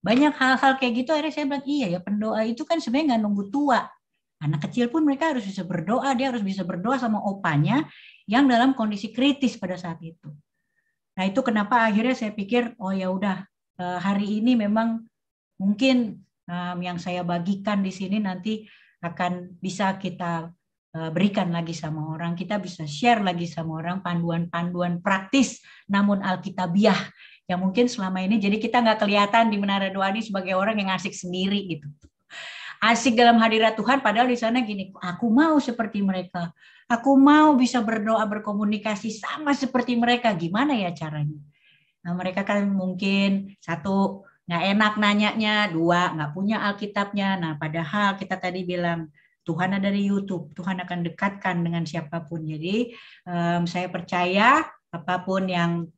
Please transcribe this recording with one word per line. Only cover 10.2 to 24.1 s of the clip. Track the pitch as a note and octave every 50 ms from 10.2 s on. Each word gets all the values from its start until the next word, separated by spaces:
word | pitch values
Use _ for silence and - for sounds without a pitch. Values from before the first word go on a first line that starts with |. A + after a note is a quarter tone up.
| _ D#3 D3 - _ _ _ _ _ _ _ _ _ _ _ _ _ _ _
Nah, | - F#3+ G3
itu | G3 C4+ B3+
kenapa | C4 A3 G#3+ G#3 G#3 B3+ A#3+ A3+
akhirnya | A3 G3+ G#3 A3 B3+ B3+ B3
saya | A3+ G#3 G#3
pikir, | - G3 G3 A#3+ A#3+ B3 A#3 - _
Oh | G3+ F#3+
ya | G3 F#3+ F#3 F#3 F#3
udah, | F#3+ G#3 G3+ F#3 - G3 _ _ _ _ _ _ -
eh, | F3+ F3+ F3+ F3+
hari | F3 G3 G3+ G3+ G#3 G3 G#3+ G#3+
ini | A3 B3 B3+ A#3
memang | G#3 G3+ G#3 A3 A3+ A#3 A3+ A3+ - - _ _ _ _ _ _ _ _ _ _
mungkin, | F#3+ G3 G#3 G3 C4 C4+ C4 B3 A#3+ G#3 F3 - - _ _ _ _ -
em, | F3 F3 F3 F3+ F3+ F3
yang | F3+ F3+ F3 E3+
saya | - F#3 F3+ F3+
bagikan | F3 F3 F3 F3 E3+ F#3 G3+ G3 - G#3+ G#3 G3 G3
di | F#3+ F#3
sini | - G3 F3+ G3+ A3
nanti | G#3 F#3+ F#3 F3+ - A3 A3 A3 - - - _ _ _ _ _
akan | - E3+ E3+ - F3+ F3+ F3+ F3+ F3+ F3+ - -
bisa | - F#3 F3 - G#3 F#3+ F#3+
kita, | F#3+ - F#3 - - F3+ E3+ E3+ E3 D#3+ E3+ - _ _ _ _ _ _ _
eh, | _ D#3+ E3 D#3+ D#3+
berikan | F3 G3 G#3 G3 G#3+ F#3 F3 E3+
lagi | E3+ E3 D#3+
sama | E3 - - D#3 D#3 D#3 D3+ D#3
orang, | D#3+ D#3+ E3+ E3+ E3+
kita | F3 F#3+ - G#3 G#3
bisa | F3+ F3+ - -
share | D#3+ D3 - - - A#3+ A#3+ A3
lagi | G3+ F#3+ F3 E3+ E3+
sama | E3+ - E3+ D#3+ D#3+ D#3+ D#3+
orang | D#3+ E3+ F3+ F#3+
panduan-panduan | F#3 F3+